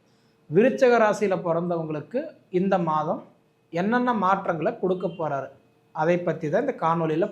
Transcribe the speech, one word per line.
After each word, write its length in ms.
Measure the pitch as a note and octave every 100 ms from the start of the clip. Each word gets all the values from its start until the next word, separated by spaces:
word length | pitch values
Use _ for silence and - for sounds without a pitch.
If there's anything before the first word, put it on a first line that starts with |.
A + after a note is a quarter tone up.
| _ _ _ _ -
விருச்சக 440 | D#3+ B3+ - B3+ A#3
ராசியில 320 | G#3+ G3 G3+ F3+ F3
பிறந்தவங்களுக்கு 720 | E3 F3 E3+ D#3 D3+ - B3 D#4+ - _ F3+
இந்த 160 | F#3+ F#3+ E3
மாதம் 320 | D#3 D3+ B3+ - _ _ _ _ E3
என்னென்ன 300 | G3+ B3 B3 A3
மாற்றங்களை 480 | F#3 F#3+ F#3 E3 F#3+ -
கொடுக்க 260 | F#3 F#3 F#3+ E3+
போறாரு, 300 | D#3 C#3 C3 - _ _ _
அதை 220 | D#3+ D#3+ F3 F3
பத்தி 180 | D#3 D3+
தான் 160 | F#3+ C4+
இந்த 80 | A#3
காணொளியில 420 | E3 E3 D#3+ D#3 G3+